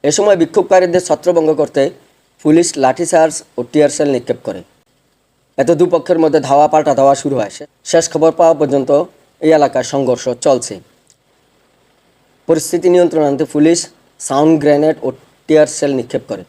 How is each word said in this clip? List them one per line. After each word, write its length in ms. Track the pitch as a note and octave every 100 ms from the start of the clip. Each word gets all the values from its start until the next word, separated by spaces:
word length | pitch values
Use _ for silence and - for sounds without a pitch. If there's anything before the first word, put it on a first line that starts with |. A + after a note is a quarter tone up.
এ 80 | C#3+
সময় 260 | D3+ G#3 F#3+
বিক্ষোভকারীদের 640 | D#3+ - F3+ F#3 F3+ F3
ছত্রভঙ্গ 500 | F3+ - F3+ E3+ D#3
করতে 360 | D3+ C#3+ D3 C3+ - _ _ _ _
পুলিশ 340 | D#3 D#3+ E3+ D3
লাঠিচার্জ 680 | C3 B2+ E3+ E3+ D#3+ - - -
ও 40 |
টিয়ার 260 | A#2+ D3+ D3
সেল 200 | - D3
নিক্ষেপ 280 | B2+ - A#2+
করে। 180 | - F#2 - _ _ _ _ _ _ _ _ -
এতে 180 | C3+
দুপক্ষের 440 | E3 F3 E3+ - E3+
মধ্যে 220 | D#3+ D3+
ধাওয়া 280 | C3+ C#3 D3+
পাল্টা 260 | D#3 D3+
ধাওয়া 200 | C3+ C3+
শুরু 220 | C#3 C#3+ C3+
হয়। 140 | G2+
শে-, 160 | - C#3+ _
শেষ 260 | - E3 E3
খবর 220 | D#3 D#3+
পাওয়া 220 | D#3 E3
পর্যন্ত 360 | D3+ D3 C#3 C3 C#3+ F3 _ _ _
এই 120 | D#3
এলাকায় 320 | D#3 C#3 B2+
সংঘর্ষ 440 | B2 C#3 C3 A#2+ - A#2+
চলছে। 400 | D3+ B2+ - F#2+ _ _ _ _ _ _ _ _ _ _ _ _ _ _ _ _ -
পরিস্থিতি 420 | E3 - F3 F3+
নিয়ন্ত্রণে 380 | F3+ F3 D#3+ D3
আনতে 180 | C#3
পুলিশ 440 | D3 D3+ D#3 E3+ - _ _ _
সাউন্ড 420 | - C3+ D3+ D#3+
গ্রেনেড 360 | D3 D3 D#3 D#3
ও 100 | C3 B2+ _ _ -
টিয়ার 200 | D#3 D3
সেল 260 | - C#3+
নিক্ষেপ 280 | C3 B2 C3+ -
করে। 160 | G2